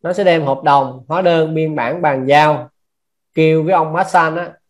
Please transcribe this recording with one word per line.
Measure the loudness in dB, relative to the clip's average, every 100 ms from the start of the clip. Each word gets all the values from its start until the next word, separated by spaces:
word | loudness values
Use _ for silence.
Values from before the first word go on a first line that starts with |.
nó | -6
sẽ | 0
đem | 2 2 0
hợp | -2
đồng, | 2 2 0 -8 -8
hóa | -2
đơn, | 0 0 0 -2
biên | -4 -4
bản | -6 -2
bàn | -2 -2 2
giao, | 4 4 0 -6 _ _ _ _ _ _
kêu | 0 2 2 2
cái |
ông | 0 0
Masan | -2 0 0 0 -4
á | -10 -16